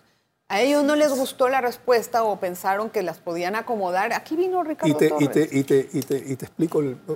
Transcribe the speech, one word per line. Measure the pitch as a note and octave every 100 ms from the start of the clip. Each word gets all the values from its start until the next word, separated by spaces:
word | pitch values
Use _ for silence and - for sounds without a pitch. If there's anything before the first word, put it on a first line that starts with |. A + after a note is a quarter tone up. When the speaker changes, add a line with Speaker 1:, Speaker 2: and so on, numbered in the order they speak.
| _ _ _ _ _
Speaker 1:
A | G3
ellos | C4 D4
no | C#4+ D4+
les | D4+
gustó | C4 C4+ - B3+
la | C4
respuesta | A#3+ A#3 - A#3 A3+ A#3
o | A3 F#3+
pensaron | F#3 F3+ F#3+ G3 A3
que | A3
las | F3+ D#3+
podían | - E3+ F3 A3
acomodar. | A#3 A3+ F#3 F3+ A3
Aquí | G#3 - D#4+
vino | F#4 F#4
Ricardo | D#4+ D4+ D#3
Speaker 2:
Y | D3+
te, | D#3
y |
Speaker 1:
Torres. | D3+ C#3+
Speaker 2:
te, | D3+ D#3+ C3+
y |
te, | C3+ C#3 C3
y | D3
te, | - C#3
y | C3+ C3
te | -
explico | - D#3+ D#3+
el, | C#3+ B2 -